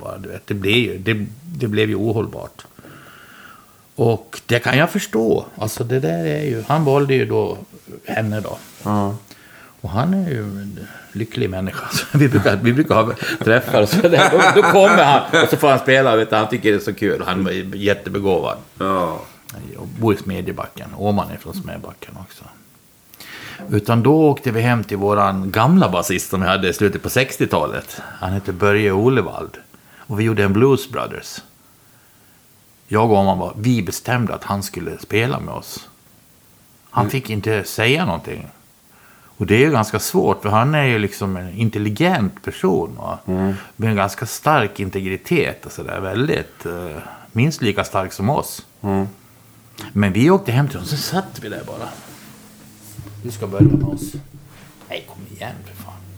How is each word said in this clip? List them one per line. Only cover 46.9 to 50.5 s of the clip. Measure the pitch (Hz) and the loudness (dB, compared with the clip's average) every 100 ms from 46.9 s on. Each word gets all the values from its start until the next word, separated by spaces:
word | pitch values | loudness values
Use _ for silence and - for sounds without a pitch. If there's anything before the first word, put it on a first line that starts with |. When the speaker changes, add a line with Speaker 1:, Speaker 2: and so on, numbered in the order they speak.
| 76 - - - | -10 -14 -18 -6
Speaker 1:
minst | 104 147 156 | 0 0 2
lika | 113 101 | 0 0
stark | 90 98 95 | -2 -2 -4
som | - 101 | -2 -2
oss. | 151 - - - _ | -2 -4 -10 -16 _
Speaker 2:
Mm. | 101 98 98 - - - - - _ - - | -2 -2 -2 -8 -20 -20 -20 -20 _ -18 -6
Speaker 1:
Men | 101 101 | 0 2
vi | 95 147 | 4 4
åkte | 190 196 | 4 2